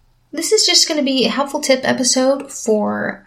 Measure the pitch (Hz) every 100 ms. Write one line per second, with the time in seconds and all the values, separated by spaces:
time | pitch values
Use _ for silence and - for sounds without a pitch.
0 | _ _ _ 311 330 427 359 - - 302
1 | 269 262 214 226 285 294 285 262 - 247
2 | 247 254 262 277 285 - 220 214 208 208
3 | 208 196